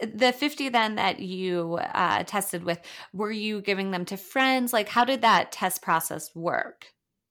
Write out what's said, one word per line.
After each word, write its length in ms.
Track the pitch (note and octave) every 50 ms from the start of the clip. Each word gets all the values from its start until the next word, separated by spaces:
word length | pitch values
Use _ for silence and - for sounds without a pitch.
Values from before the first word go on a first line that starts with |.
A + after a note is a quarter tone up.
the 300 | - A3 - G#3+ B3+ B3+
fifty 380 | B3 B3+ D4 D4 D4 - C#4 C4+
then 260 | A#3 A#3+ A3 A3 G#3+
that 240 | G#3+ G3 F#3+ - -
you, 560 | - F3+ F#3 F#3 F#3 F#3 F3 F3 E3+ E3 E3+
uh, 480 | - - - - - F#3 E3+ - G#2 -
tested 400 | - - G3+ F#3+ - - F3 E3+
with, 160 | F3 E3+ E3+ - - - - - - -
were 180 | F#3 G#3+ G#3
you 300 | A3 G#3+ G#3 G#3+ G#3+ G#3
giving 300 | G3 G#3 G3 F#3+ G3 F#3+
them 140 | F#3+ F3 F3+
to 120 | - G3+ G3
friends? 560 | - - - C4+ C4 C4 C4 C4 B3 A#3+ -
Like, 160 | A3 G#3 G#3
how 160 | - A#3+ B3
did 160 | B3 C4+ C4
that 300 | - A3+ G#3 F3 - -
test 320 | - - G3+ F#3 - - -
process 500 | - E3+ E3 - - - D#3 - - -
work? 540 | E3 E3 E3+ C3 A#2 - - - - - - _ _ _ _ _ _ _ _